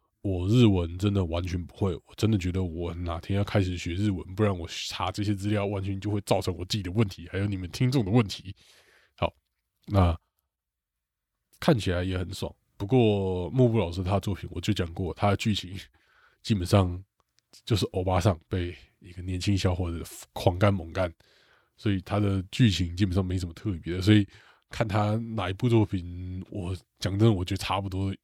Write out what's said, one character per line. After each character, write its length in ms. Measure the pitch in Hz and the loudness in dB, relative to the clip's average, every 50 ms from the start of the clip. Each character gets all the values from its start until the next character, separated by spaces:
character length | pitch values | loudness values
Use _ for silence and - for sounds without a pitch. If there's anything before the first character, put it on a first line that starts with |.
| _ _ _ _ | _ _ _ _
我 260 | - 104 95 90 87 95 | -6 -4 -2 -2 0 2
日 180 | 107 127 123 | 6 6 8
文 320 | 110 98 92 85 82 85 90 | 8 6 4 2 -2 -4 -2
真 160 | 92 104 101 | 0 0 2
的 100 | 98 92 | 2 0
完 180 | 82 80 85 90 | 0 -2 -4 -4
全 220 | 85 82 90 87 | -2 -4 -4 -6
不 100 | - - | -6 -6
会， 200 | - 110 98 85 | -4 -2 -2 -2
我 200 | - - _ - | -4 -10 _ -8
真 140 | - - 107 | -2 0 2
的 60 | 110 | 2
觉 140 | 101 87 92 87 | 2 0 0 -2
得 100 | 95 92 | -2 -4
我 300 | 90 80 82 87 85 82 | -4 -4 -6 -6 -6 -6
哪 280 | 85 90 85 82 82 | -6 -6 -6 -6 -6
天 160 | - - 98 98 | -4 -2 -2 -2
要 60 | 101 | 0
开 180 | - - 107 98 | 0 2 0 0
始 160 | 92 90 87 | 0 -2 -6
学 160 | - 87 85 | -6 -6 -4
日 160 | 90 104 107 | -2 0 0
文， 240 | 98 90 - 92 95 | 0 -2 -6 -8 -4
不 80 | 98 110 | 0 0
然 140 | 104 98 | 0 0
我 120 | 90 82 80 | -2 -6 -10
查 420 | - - - - - - 92 90 | -10 -10 -10 -8 -6 -4 -4 -4
这 120 | 95 - 104 | -4 -2 -2
些 120 | 98 104 | -2 -2
资 140 | 98 95 101 | -2 -2 -2
料 160 | 107 104 101 | 0 0 0
完 180 | 101 104 98 95 | -2 -2 -4 -4
全 160 | 98 98 98 | -4 -6 -4
就 100 | 98 107 | -4 -4
会 100 | 101 104 98 | -4 -2 0
造 180 | - 117 98 | 0 0 2
成 140 | 87 - 92 | 2 -2 -4
我 80 | 87 90 | -4 -4
自 120 | 92 - | -4 -4
己 60 | 110 95 | -4 -4
的 80 | 90 | -2
问 160 | 87 107 117 98 | 0 2 0 0
题， 200 | - - 85 85 | 0 -10 -14 -8
还 80 | - 95 | -4 -2
有 80 | 101 | -2
你 100 | 104 101 | -2 -2
们 140 | 92 92 90 | -4 -6 -6
听 200 | - - 127 123 | -4 0 0 2
众 140 | 127 139 110 | 2 2 2
的 60 | 90 | 4
问 160 | 104 123 117 | 4 4 2
题。 280 | 95 - - - 95 98 _ _ _ _ _ _ _ _ _ _ _ _ | 2 -2 -12 -12 -14 -16 _ _ _ _ _ _ _ _ _ _ _ _
好， 160 | - - - - _ _ _ _ _ _ _ _ _ _ | -4 -4 -4 -4 _ _ _ _ _ _ _ _ _ _
那 320 | - 101 98 92 85 85 - _ _ _ _ _ _ _ _ _ _ _ _ _ _ _ _ _ _ _ _ _ _ _ _ _ _ _ - | 0 4 4 6 4 4 0 _ _ _ _ _ _ _ _ _ _ _ _ _ _ _ _ _ _ _ _ _ _ _ _ _ _ _ -4
看 180 | - - 165 113 | 2 2 2 2
起 140 | 98 98 87 | 2 0 -2
来 100 | 87 90 | -2 -2
也 160 | 95 92 92 | -2 -2 -4
很 160 | 92 87 95 | -4 -6 -8
爽。 180 | - - - - _ _ _ _ | -8 -8 -10 -10 _ _ _ _
不 100 | - 101 | -10 -4
过 600 | 101 - 131 120 110 104 101 98 95 92 90 90 82 | 2 4 4 6 6 4 2 0 -2 -2 -2 -4 -2
木 180 | 73 131 127 120 | 2 4 4 4
布 100 | 110 113 | 4 2
老 120 | 95 85 | 0 0
师 120 | 82 87 95 | -2 -4 -2
他 120 | 90 101 | 0 0
的 60 | 98 | 0
作 140 | - - 95 | 0 -2 -4
品 140 | - - 85 - | -4 -6 -10 -10
我 80 | - | -6
就 120 | 85 - 104 | -2 -2 0
讲 180 | - 92 85 85 | -2 -2 -6 -4
过， 220 | 85 95 85 - | -6 -6 -6 -4
他 160 | - - 104 | 0 2 2
的 60 | 98 | 2
剧 180 | 98 - 113 104 | 2 0 0 0
情 240 | 92 - 90 98 98 - - _ _ _ _ _ _ _ _ _ _ - | -2 -2 -8 -12 -14 -16 -18 _ _ _ _ _ _ _ _ _ _ -2
基 120 | - 117 | -2 0
本 120 | 98 87 | 0 2
上 360 | 85 - 101 95 90 87 90 95 _ _ _ _ _ _ _ _ _ _ - - | 4 4 4 4 4 0 -6 -10 _ _ _ _ _ _ _ _ _ _ -12 -4
就 100 | - - | -2 0
是 100 | 98 - | 0 0
欧 180 | - - 95 90 | 0 -2 -2 0
巴 160 | 92 92 92 | 2 2 4
桑 180 | 87 107 92 82 _ - | 4 4 2 0 _ -6
被 280 | - 92 87 87 85 - - _ _ _ | -4 -4 -4 -4 -6 -10 -16 _ _ _
一 140 | - 87 87 | -20 -20 -16
个 100 | 92 87 | -12 -8
年 180 | 90 92 90 | -6 -4 -2
轻 160 | 85 - 101 | 0 2 2
小 180 | 95 - 95 87 | 2 4 2 2
伙 160 | 85 92 85 | 0 -2 -4
子 140 | 85 85 78 - - - - - - | -4 -6 -8 -10 -14 -18 -18 -16 -8
狂 260 | - - - 90 90 | 0 0 0 2 4
干 160 | 104 104 101 | 4 4 4
猛 180 | 98 90 82 80 | 2 -4 -6 -4
干， 180 | 95 92 78 80 _ _ _ _ _ _ _ _ _ _ _ _ | -4 -4 -4 -4 _ _ _ _ _ _ _ _ _ _ _ _
所 160 | _ - 104 101 | _ -2 -2 -2
以 80 | 95 | -2
他 180 | 90 - 104 104 | -2 -2 -2 0
的 240 | 104 101 98 95 90 - | 0 2 0 -2 -4 -4
剧 180 | - - 135 113 | 0 4 4 4
情 280 | 95 82 90 82 87 | 4 2 -2 -4 -2
基 100 | 87 104 | -2 -2
本 80 | 95 87 | 0 0
上 100 | 98 95 | 0 0
没 140 | 92 92 95 | 0 -2 -4
什 80 | 85 | -4
么 80 | 87 82 | -6 -10
特 180 | - - 110 95 | -8 -6 -6 -6
别 200 | 80 - 80 85 | -6 -6 -6 -6
的。 80 | 92 95 | 0 4
所 100 | 92 107 | 6 6
以 140 | 104 101 - - - - - _ _ _ _ | 6 6 2 -4 -20 -20 -20 _ _ _ _
看 160 | - - 120 | -4 -4 -4
他 280 | 113 95 107 104 104 107 | 0 0 0 0 0 0
哪 340 | 113 117 113 110 110 95 90 | -2 -4 -4 -6 -4 -4 -4
一 40 | 95 | -4
部 160 | 95 - 123 | -2 0 4
作 180 | 117 113 107 | 4 4 4
品， 580 | - - 95 85 90 87 90 90 90 92 92 92 - | 4 0 -4 -6 -6 -10 -10 -8 -8 -8 -10 -10 -10
我 260 | - - 87 87 92 90 - _ _ - | -10 -8 -6 -6 -6 -8 -10 _ _ -6
讲 180 | - 101 98 | -6 -2 2
真 120 | 98 113 113 | 4 4 6
的， 40 | 110 | 4
我 120 | 90 90 | 4 0
觉 100 | - 101 | -4 -4
得 40 | 92 | -4
差 220 | - - 95 95 | -4 -2 -2 -2
不 80 | 98 98 | -2 -4
多 240 | 92 92 98 98 98 - | -4 -4 -4 -4 -4 -6